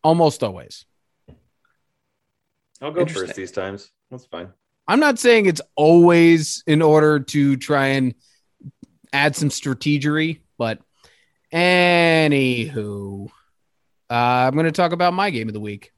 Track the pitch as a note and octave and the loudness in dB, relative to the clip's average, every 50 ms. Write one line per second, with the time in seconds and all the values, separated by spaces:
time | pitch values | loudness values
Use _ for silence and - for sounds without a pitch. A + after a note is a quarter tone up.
0 | - D3+ E3 E3+ E3+ D3+ - - - G#2+ F#2 F2 C2 - - - _ _ _ _ | 2 2 2 4 2 0 0 -2 -8 -8 -8 -10 -18 -20 -20 -20 _ _ _ _
1 | _ _ _ _ _ _ - _ _ _ _ _ _ _ _ _ _ _ _ _ | _ _ _ _ _ _ -20 _ _ _ _ _ _ _ _ _ _ _ _ _
2 | _ _ _ _ _ _ _ _ _ _ _ _ _ _ _ _ C3+ D3 D#3 F3 | _ _ _ _ _ _ _ _ _ _ _ _ _ _ _ _ -14 -10 -4 -4
3 | F3 D#3+ D#3+ - F#2 F2 - - F#2+ F2+ - G2+ F#2 F#2+ G2 G2+ - _ _ _ | -4 -4 -4 -10 -10 -10 -10 -12 -12 -10 -8 -8 -8 -8 -10 -14 -18 _ _ _
4 | _ _ B2+ B2+ _ _ - E2 F2 F#2+ _ _ _ _ _ _ _ - F#3+ C4 | _ _ -20 -20 _ _ -16 -16 -16 -16 _ _ _ _ _ _ _ 0 0 2
5 | D4+ D4 C4+ A3+ - A#3+ A#3 A3+ G#3 F#3+ E3 D3+ - _ _ - D3+ D#3 E3+ E3+ | 2 2 0 0 2 2 4 4 4 0 0 -2 -8 _ _ 0 4 6 6 8
6 | E3+ F3 E3+ E3+ E3+ E3+ E3+ E3 D3+ - - - - - D#3 D3+ E3 D#3 D3+ D#3 | 8 6 6 6 6 6 4 4 0 -4 -10 -10 -2 0 0 2 4 4 4 4
7 | D3+ D3+ D3+ D3 C3 - - D3 C#3+ C#3 C#3 C3 C3 - D3+ C#3 C3+ C3+ C3+ C3+ | 4 4 2 0 -2 -4 -2 0 0 2 0 -2 -2 -2 -2 0 0 0 0 0
8 | C3 B2+ A#2+ _ _ _ _ _ _ _ _ _ _ C#3 _ _ - _ _ _ | -2 -2 -4 _ _ _ _ _ _ _ _ _ _ -20 _ _ -20 _ _ _
9 | _ _ - C#3 C#3+ D3+ C#3+ - D#3 C#3+ - - - C#3+ C3 - - D3+ D3 C#3+ | _ _ -2 0 0 0 0 -2 -4 -4 -4 -6 -8 -8 -8 -4 -2 -2 -2 0
10 | C3+ D3+ D3 D#3 D#3 D#3+ D#3+ D#3+ _ _ _ _ A#2+ A2+ A2 - _ _ _ _ | 0 -2 -2 -2 -2 -4 -6 _ _ _ _ _ -6 -6 -6 -8 _ _ _ _
11 | _ _ _ _ _ _ _ _ _ _ - E3 F3 F3+ F3+ F3+ F3+ F3 F3 E3+ | _ _ _ _ _ _ _ _ _ _ -4 0 0 2 2 2 2 2 2 2
12 | E3+ E3 E3 D#3+ D#3 D3+ D3 C#3 C3+ B2+ B2 A#2+ A2 D#3 C#3 A#2 G#2 G#2 G2+ G2+ | 2 2 2 2 2 2 2 0 0 0 -2 -4 -6 -8 -8 -10 -10 -8 -10 -10
13 | G2+ G2 G2 G2 G2 - _ _ _ _ _ _ _ _ _ _ _ _ _ _ | -12 -12 -12 -12 -14 -16 _ _ _ _ _ _ _ _ _ _ _ _ _ _
14 | _ _ A#2+ A#2+ A#2+ A#2+ B2 B2 B2+ C3 C3 D3+ D#3+ E3 D#3 - F3+ E3+ E3+ E3+ | _ _ -2 0 0 0 2 2 0 0 0 0 -2 -2 0 0 -2 -2 0 0
15 | F3 F3 F3 F#3 G3 G#3 E3 A#2 A2 A2 G#2 G#2+ G#2 G#2 G#2 G2+ - _ _ | -2 -2 0 -2 -4 -4 -4 -6 -8 -8 -10 -10 -10 -10 -12 -14 -16 _ _